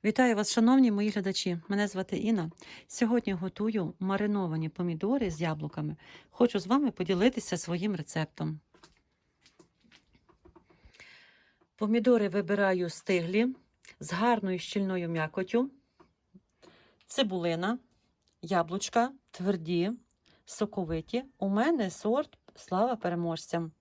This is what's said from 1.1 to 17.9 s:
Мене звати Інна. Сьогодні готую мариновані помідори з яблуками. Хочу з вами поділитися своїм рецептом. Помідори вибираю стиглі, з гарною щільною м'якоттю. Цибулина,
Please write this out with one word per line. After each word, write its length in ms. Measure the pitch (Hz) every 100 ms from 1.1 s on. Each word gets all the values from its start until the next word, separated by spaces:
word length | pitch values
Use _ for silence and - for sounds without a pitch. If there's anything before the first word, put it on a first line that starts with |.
| 208 190 190 190 170 -
Мене 200 | 202 208
звати 300 | 196 190 -
Інна. 340 | 220 214 165 - - - -
Сьогодні 460 | - 233 240 220
готую 600 | 185 185 - 214 214 165 -
мариновані 680 | 190 196 208 208 180 160 160
помідори 640 | - 175 160 196 269 208
з 100 | 156
яблуками. 540 | 170 156 151 - 151 156 - - -
Хочу 300 | - 240 202
з 80 | 180
вами 240 | 262 277
поділитися 680 | - 180 180 226 247 - 170
своїм 380 | - 170 202 180
рецептом. 640 | 147 160 156 - 160 156 _ _ - _ _ _ _ _ _ _ _ _ _ - _ _ _ _ - - _ _ - _ - - - _ _ _ _ _
Помідори 540 | 208 233 233 240 202
вибираю 600 | 185 190 202 196 185 175
стиглі, 680 | - - 185 170 196 247 262 _ _ - -
з 140 | 156
гарною 460 | 175 233 226 190 185
щільною 500 | - 208 196 180 170
м'якоттю. 640 | 165 156 - 185 233 269 - _ _ - _ _ - _ _ - - _ _ _
Цибулина, 720 | - 233 185 170 165 185 254 _